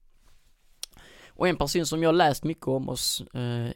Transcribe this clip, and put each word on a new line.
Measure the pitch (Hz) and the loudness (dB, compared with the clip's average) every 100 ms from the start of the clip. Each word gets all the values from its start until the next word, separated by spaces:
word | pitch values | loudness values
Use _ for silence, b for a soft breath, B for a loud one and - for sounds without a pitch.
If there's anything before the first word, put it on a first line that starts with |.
| _ _ _ - _ _ _ _ - B B B B | _ _ _ -20 _ _ _ _ -18 B B B B
Och | B 180 | B 0
en | 156 | 2
person | 143 180 156 | 0 0 0
som | 160 | 0
jag | 165 | 4
har | |
läst | 165 160 139 | 6 4 2
mycket | 165 160 - | -2 -6 -2
om | 131 135 | -2 -2
och | |
s-, | 127 - - 127 | -4 -2 -4 -6
eh, | - 120 120 117 | -8 -4 -4 -6